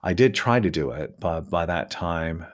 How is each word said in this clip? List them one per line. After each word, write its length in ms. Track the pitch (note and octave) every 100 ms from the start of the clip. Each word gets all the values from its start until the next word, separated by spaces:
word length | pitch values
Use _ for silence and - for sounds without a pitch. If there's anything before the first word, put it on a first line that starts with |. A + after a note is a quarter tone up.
I 100 | -
did 220 | F2+ C3
try 260 | - B2 B2
to 100 | G2
do 200 | D#2+ C#2
it, 280 | B1 D#2 -
but 300 | F2+ E2 E2+
by 160 | F2
that 260 | E2+ E2+ -
time, 540 | - F2 E2+ D#2+ E2+ E2+